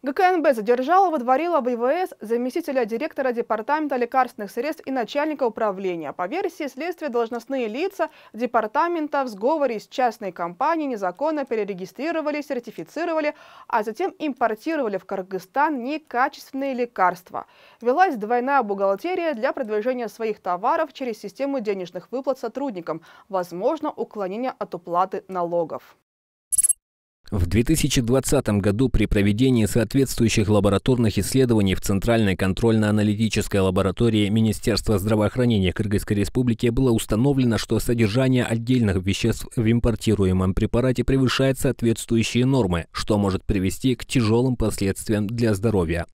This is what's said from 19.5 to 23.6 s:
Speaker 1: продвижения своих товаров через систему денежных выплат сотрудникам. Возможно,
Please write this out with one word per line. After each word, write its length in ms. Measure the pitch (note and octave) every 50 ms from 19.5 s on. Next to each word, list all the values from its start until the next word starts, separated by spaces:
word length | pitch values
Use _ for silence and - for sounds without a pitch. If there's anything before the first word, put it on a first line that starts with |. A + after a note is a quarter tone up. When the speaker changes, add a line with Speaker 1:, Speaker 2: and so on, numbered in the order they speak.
Speaker 1:
продвижения 540 | D#4+ D4+ C4 G#3 G#3+ G#3 G#3 B3+ C4 B3 A#3+ G#3
своих 300 | - - A3+ A3 G#3 -
товаров 540 | _ F#3+ F3+ F3 G3+ B3+ D#4+ E4 D#4+ C#4+
через 260 | - - C4+ B3 G#3+ -
систему 400 | - G3+ - - C4+ C#4 C#4 C4+
денежных 540 | G#3 G#3+ G3+ F#3+ F3+ F3 - F3+ F3 _
выплат 260 | - C4 C4+ C#4+ C4 C4
сотрудникам. 640 | - A3+ - C4 C#4 C#4 G#3 F3+ E3+ - D#3 E3 - - - - - _
Возможно, 640 | G3 F#3 F3 F3 E3+ F3